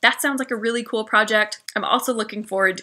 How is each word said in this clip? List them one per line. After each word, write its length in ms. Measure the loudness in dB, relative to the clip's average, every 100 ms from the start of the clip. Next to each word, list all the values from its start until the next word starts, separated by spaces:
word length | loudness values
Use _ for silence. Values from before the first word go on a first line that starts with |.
that 180 | 2 2
sounds 200 | -2 -2
like 100 | -4
a 60 | -4
really 260 | -2 -2
cool 220 | -2 -4
project. 580 | 2 2 4 2 0 -4 -8 -6
I'm 80 |
also 280 | 0 0 0
looking 320 | -2 -2 -6
forward 380 | -4 0 2 0